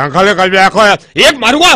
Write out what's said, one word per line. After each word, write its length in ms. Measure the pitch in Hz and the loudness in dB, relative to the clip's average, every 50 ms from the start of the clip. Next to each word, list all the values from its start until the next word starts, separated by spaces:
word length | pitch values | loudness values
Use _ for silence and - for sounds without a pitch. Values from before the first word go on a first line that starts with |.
आंखों 220 | 139 143 135 170 | -8 -4 -2 0
में 140 | 190 202 208 | 0 0 0
कल 140 | 170 185 185 | 0 -2 0
भी 60 | 185 | 0
आंखों 300 | 190 190 190 - 185 220 | 2 0 2 2 2 2
है, 100 | 208 196 - - _ _ | 2 2 0 -4 _ _
एक 200 | 147 214 294 320 277 | 0 0 0 0 0
मारूंगा। 380 | 233 220 247 302 339 359 320 | -2 -2 -2 0 0 0 0